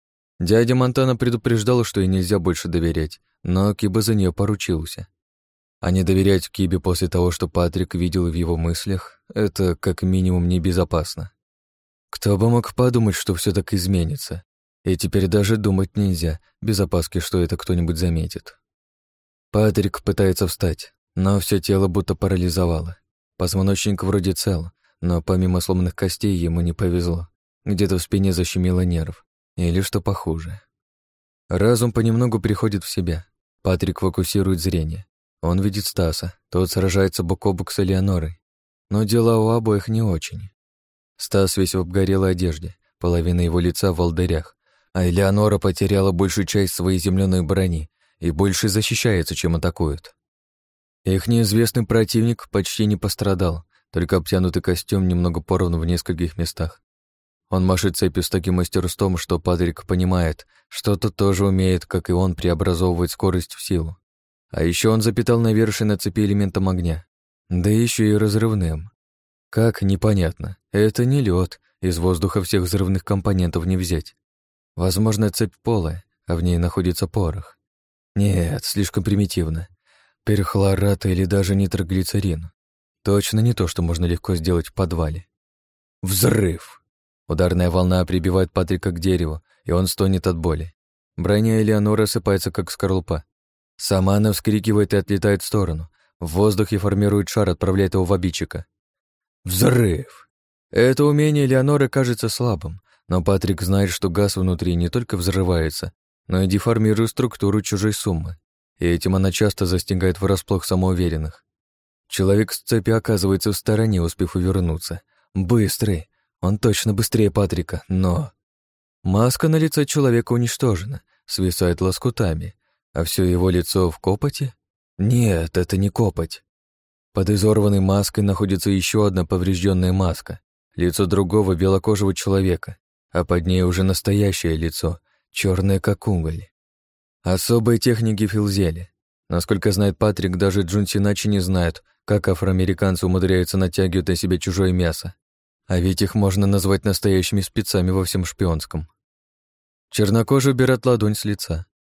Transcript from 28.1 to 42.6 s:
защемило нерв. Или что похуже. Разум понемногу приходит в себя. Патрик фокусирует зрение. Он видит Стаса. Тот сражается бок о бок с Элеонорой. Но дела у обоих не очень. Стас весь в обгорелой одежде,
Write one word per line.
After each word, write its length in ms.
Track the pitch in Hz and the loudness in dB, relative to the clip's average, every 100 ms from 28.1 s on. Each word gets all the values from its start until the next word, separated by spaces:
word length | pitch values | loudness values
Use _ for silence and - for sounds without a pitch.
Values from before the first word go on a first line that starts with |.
| 98 98 | 0 2
защемило 480 | 87 87 92 90 90 | 0 -2 0 0 2
нерв. 440 | 90 82 78 - _ _ _ - | 0 -2 -4 -10 _ _ _ -4
Или 240 | 87 90 | 0 0
что 180 | 95 101 | -2 -2
похуже. 600 | 101 98 85 80 85 98 _ _ _ _ _ _ _ _ - | -2 -4 -4 -6 -8 -14 _ _ _ _ _ _ _ _ -6
Разум 420 | 90 110 117 120 | 0 2 2 2
понемногу 480 | 117 113 113 123 110 | 0 2 2 0 0
приходит 440 | 104 101 110 101 | 0 0 -2 -2
в 60 | - | -4
себя. 360 | - 85 82 - _ _ _ | -4 -4 -4 -8 _ _ _
Патрик 360 | 92 90 95 - | -2 0 -2 -2
фокусирует 600 | 92 95 90 101 95 90 | -2 0 0 0 0 0
зрение. 480 | 90 85 78 85 - _ _ _ | 0 -2 -2 -8 -14 _ _ _
Он 180 | 82 95 | -2 0
видит 260 | 101 101 | 0 -2
Стаса. 500 | - - 82 - 90 - _ | -4 -2 -2 -2 -8 -12 _
Тот 200 | 90 92 | -2 0
сражается 540 | 95 95 95 95 - | 0 0 2 0 0
бок 220 | 85 92 101 | -4 -2 -2
о 60 | |
бок 180 | 92 90 | -2 -4
с 80 | - | -2
Элеонорой. 600 | 95 95 98 90 80 - _ _ _ _ - | 0 0 0 -2 -4 -10 _ _ _ _ -4
Но 140 | 104 | -2
дела 360 | 104 117 117 113 | 0 2 4 2
у 100 | 110 | 2
обоих 380 | 117 110 101 110 | 0 2 0 0
не 140 | 110 | -2
очень. 500 | 110 80 - - 95 _ _ _ _ _ _ - | 0 -2 -6 -12 -16 _ _ _ _ _ _ -16
Стас 400 | - 101 95 98 | -2 2 2 2
весь 160 | 92 | 0
в 60 | 95 | -2
обгорелой 520 | 87 95 95 95 95 | -2 0 2 2 2
одежде, 440 | 90 87 78 | 0 -2 -4